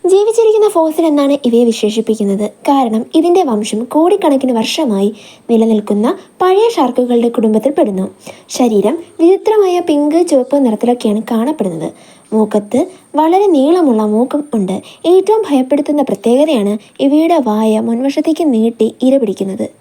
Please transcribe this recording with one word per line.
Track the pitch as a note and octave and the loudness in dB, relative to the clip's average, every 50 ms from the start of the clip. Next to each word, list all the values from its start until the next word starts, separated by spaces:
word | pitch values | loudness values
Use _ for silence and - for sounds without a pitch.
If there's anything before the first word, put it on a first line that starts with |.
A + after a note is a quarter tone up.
| - | 2
ജീവിച്ചിരിക്കുന്ന | F4+ F#4+ G4 G#4 A4 A4 A#4 A4+ A4 G#4+ G#4+ G#4+ G#4 | 2 2 2 2 2 2 2 2 2 4 2 2 2
ഫോസിൽ | G4+ F4 D#4+ D#4+ D#4 - E4 | 2 0 0 0 0 0 0
എന്നാണ് | D#4+ D4 C#4+ C#4 C#4 C#4+ C#4+ - A#3+ | 0 2 2 2 0 0 0 0 0
ഇവയെ | A#3 A#3 A#3+ A#3 | 2 4 2 2
വിശേഷിപ്പിക്കുന്നത്. | A3 - - G#3 G#3+ A3+ A3 - A3 G#3+ G#3 G3 G3 G3+ G#3 G#3 - _ - - | 0 0 -4 -2 -2 -2 -2 -2 -2 -2 -2 -2 -2 -2 -4 -6 -8 _ -2 0
കാരണം | C#4 C4+ C4 A3+ A3 A3 A#3+ - - D#4+ | 0 2 0 0 -2 -4 -6 -2 -2 0
ഇതിൻ്റെ | D#4 F4 F4 F#4+ F4+ C4+ | 2 4 2 2 2 0
വംശം | A3 G#3 G#3 - - G#3+ A#3+ B3+ | -2 -4 -4 -4 -6 -6 -6 -2
കോടിക്കണക്കിന് | - D4+ D#4+ F4+ G4+ G4+ - D#4 C#4 C4 C4 B3+ A#3+ | 0 0 2 2 2 2 2 0 0 0 0 0 -2
വർഷമായി | A3+ A3 - - - D#4+ B3 G#3 G3 G3+ G#3 - - - - - - _ - | -2 -2 -4 -4 -4 -2 -2 0 0 -2 -2 -4 -6 -20 -20 -20 -18 _ 0
നിലനിൽക്കുന്ന | A#3 A3 A3+ A3+ A3 G#3 G#3 - G#3 G#3 G#3+ C4+ G4 F#4+ - - _ _ | 0 2 2 2 0 0 0 -2 -2 0 0 -2 -2 -4 -10 -20 _ _
പഴയ | F#4 F#4 F#4 G4 A4+ A#4 A#4 | 0 2 2 2 2 2 0
ഷാർക്കുകളുടെ | F4 C#4 B3 B3 - B3 A#3+ A#3+ A#3 A#3 A#3 A#3 | 0 -2 0 0 -2 0 0 0 0 0 0 0
കുടുംബത്തിൽപ്പെടുന്നു. | - G#3+ A3 G#3+ G#3+ - C4+ D4 - D4+ G#3+ F#3+ F#3 F#3+ G3+ - _ - - - - - _ - | 0 0 2 0 0 0 0 0 0 0 0 0 -4 -6 -6 -10 _ -20 -20 -20 -20 -18 _ -2
ശരീരം | - B3+ A#3+ A3 G3+ F#3+ G#3+ D4+ E4+ - - - - | -2 0 2 2 2 0 0 -2 -4 -8 -14 -2 2
വിചിത്രമായ | E4 E4+ F#4+ F#4+ - G#4+ A4 G#4+ G4 F#4 F4 F4+ F4 F4 | 2 2 2 2 2 0 2 2 2 2 0 -2 0 0
പിങ്ക് | D4+ C#4+ D4 D4+ D4+ E4+ F4 F4 | 0 0 0 0 2 0 0 2
ചുവപ്പ് | D#4 C4 B3+ - C#4+ C#4+ C4+ | 0 0 0 0 0 0 2
നിറത്തിലൊക്കെയാണ് | A#3+ G#3+ - - A#3 B3 A#3+ - A3 G3+ A3 A3 - | 0 0 0 0 -2 -2 0 -2 -2 -2 -2 -4 -4
കാണപ്പെടുന്നത്. | A#3+ A3 A3+ C#4+ D#4 - G#3 F#3 E3 D#3+ D#3+ - - - - - - - _ _ G#3+ | -4 -2 -2 -2 -4 -4 -4 -6 -4 -6 -8 -10 -12 -14 -20 -20 -20 -20 _ _ 0
മൂക്കത്ത് | A3 G#3+ G#3+ - G#3 G#3 G#3 - B3+ F4 F#4 - - _ _ - E4 | 0 0 0 0 -4 -2 -2 -2 -2 -2 -4 -8 -20 _ _ -2 0
വളരെ | D#4 D#4+ F4 F#4+ G#4 G4 E4+ | 2 2 2 2 2 2 2
നീളമുള്ള | C4+ C4 D4 E4+ F#4 E4+ C4+ A#3 G#3+ G#3+ G#3 | 2 2 2 2 2 2 2 2 0 0 0
മൂക്കും | G#3 G#3+ B3 C4+ - D4 D4 - - A3 | 0 -2 -2 -2 -4 -6 -6 -4 -4 -4
ഉണ്ട്. | F#3+ F3+ F#3+ G3+ - - - _ - D#4+ | -2 -2 -4 -8 -10 -16 -20 _ 0 2
ഏറ്റവും | F4+ F#4+ F#4+ G4 G#4+ A4 G4 D4+ | 2 2 4 2 0 0 0 0
ഭയപ്പെടുത്തുന്ന | C#4+ C4 B3+ C4 D4 C#4+ C#4+ - D4 D4 C#4+ - | 0 0 0 0 -2 -2 -2 -2 -2 -2 -2 -2
പ്രത്യേകതയാണ് | G3+ - - A3+ A#3+ C4 D4+ D#4 D4+ A3+ G3 G3+ G#3 G#3+ - - _ - C4 | -4 -4 0 0 2 2 2 2 0 0 0 -2 -4 -6 -8 -16 _ -2 0
ഇവയുടെ | C#4 C#4+ D#4 D#4+ E4+ F4 D#4+ B3 A3 | 2 2 2 2 2 2 0 0 0
വായ | G#3+ G#3+ A3 A3 G#3+ A3 | 0 0 0 0 0 0
മുൻവശത്തേക്ക് | A3+ A3+ A#3 A#3 C4 C#4 C#4 D#4 D4+ E4 D#4 E4 F4 D4+ | -2 -2 -4 -2 -2 -2 -2 -2 -2 -2 -2 0 0 0
നീട്ടി | A#3+ A3 A3 A#3 A3+ - A3 A3+ - - - C4 | 0 0 0 -2 0 -2 -2 -2 -2 -2 0 2
ഇര | C4+ | 2
പിടിക്കുന്നത്. | C4+ A#3+ G#3 F#3+ - G3 G3 F#3+ A3 G#3+ - - _ | 2 0 -2 -4 -6 -6 -8 -6 -8 -8 -10 -10 _